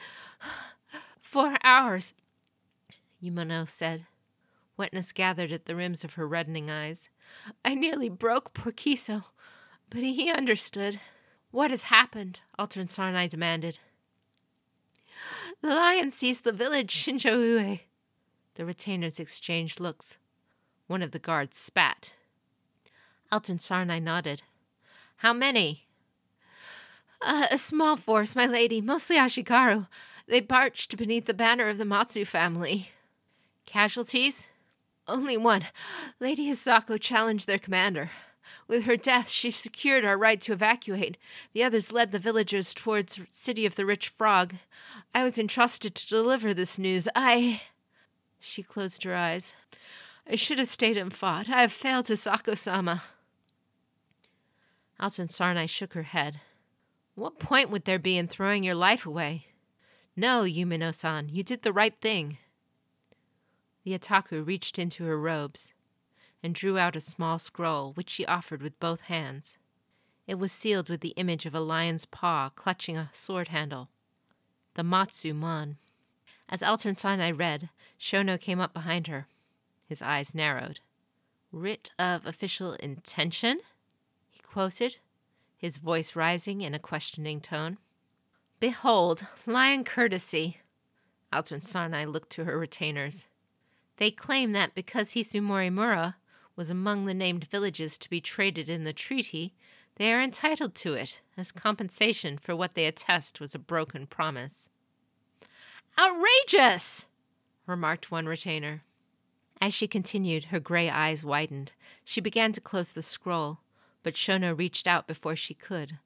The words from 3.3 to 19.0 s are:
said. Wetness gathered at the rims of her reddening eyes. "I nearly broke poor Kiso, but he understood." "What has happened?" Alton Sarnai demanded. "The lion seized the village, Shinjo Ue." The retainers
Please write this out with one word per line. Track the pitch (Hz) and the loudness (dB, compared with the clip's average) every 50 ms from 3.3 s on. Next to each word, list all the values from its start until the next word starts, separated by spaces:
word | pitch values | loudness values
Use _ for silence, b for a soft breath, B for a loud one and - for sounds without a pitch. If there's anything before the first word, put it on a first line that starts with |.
| 175 175 170 160 165 165 165 156 | -4 -4 -4 -2 -2 -4 -4 -6
said. | - - 170 160 165 160 165 _ _ _ _ _ _ _ _ _ _ _ _ _ _ | -6 -4 -4 -4 -4 -6 -10 _ _ _ _ _ _ _ _ _ _ _ _ _ _
Wetness | - 202 - - 190 180 - - | -6 -6 -4 -4 -6 -8 -6 -2
gathered | - 190 185 185 160 175 156 165 | 0 0 0 2 0 -2 -4 -4
at | 165 - | -8 -6
the | - 170 170 | -6 -6 -4
rims | 180 180 180 165 - | -4 -4 -4 -6 -8
of | 160 - | -10 -8
her | 170 160 147 | -6 -6 -4
reddening | 156 170 170 147 160 160 147 151 | -2 -4 -4 -4 -6 -8 -6 -6
eyes. | 151 151 151 151 160 165 - - _ B B B B B B 214 214 B - | -6 -6 -6 -8 -10 -12 -16 -20 _ B B B B B B -18 -10 B -2
"I | 254 277 | 0 0
nearly | 269 294 330 320 302 262 233 | 2 0 0 0 0 -2 -4
broke | 180 185 226 226 233 262 - - - | -4 0 2 2 2 2 0 -2 -10
poor | - - 233 233 | -8 -6 -6 -6
Kiso, | - - 302 285 247 - - 214 214 185 - _ B B B B B B B B B B - | -2 0 0 0 0 0 -4 -6 -6 -6 -10 _ B B B B B B B B B B -12
but | - 240 | -6 -4
he | 240 262 262 254 285 339 | -2 -2 0 0 0 0
understood." | 330 - 269 247 214 208 - - - 202 202 202 202 202 b b b b b b b b b b | 0 0 2 2 2 0 0 -6 -6 -4 -4 -4 -4 -6 b b b b b b b b b b
"What | - - 190 208 | -2 0 2 2
has | 262 240 - | 0 0 2
happened?" | - 240 220 247 247 - 220 202 190 180 - _ _ _ - | 8 10 10 10 8 4 -10 -10 -10 -10 -14 _ _ _ -6
Alton | 202 208 - 196 185 175 | -4 -4 -4 -6 -6 -6
Sarnai | - - 190 190 185 180 180 175 | -4 -2 -2 0 2 0 0 0
demanded. | - 160 170 170 165 165 160 170 160 - _ _ _ _ _ _ _ _ _ _ _ _ _ _ _ _ _ _ _ _ _ _ _ B B B B B B B B B B 349 359 B | 0 -2 0 0 0 -2 -4 -6 -8 -10 _ _ _ _ _ _ _ _ _ _ _ _ _ _ _ _ _ _ _ _ _ _ _ B B B B B B B B B B -12 -10 B
"The | - 302 277 | 0 2 4
lion | 320 339 349 359 370 339 277 | 4 6 6 6 4 2 0
seized | 262 - - 247 254 240 - | 0 0 2 0 0 2 0
the | 233 214 | -2 0
village, | 190 240 269 302 277 247 190 - | 0 0 0 2 0 0 0 -2
Shinjo | - - - 262 262 - 247 220 | -2 -2 -2 -2 0 2 4 4
Ue." | 247 240 226 233 226 208 196 202 175 - _ _ _ _ _ _ _ _ _ _ _ _ _ _ | 6 6 6 4 4 4 2 -2 -6 -8 _ _ _ _ _ _ _ _ _ _ _ _ _ _
The | - 165 | -10 -8
retainers | 170 180 - - 208 196 180 | -8 -8 -8 -6 -4 -2 -2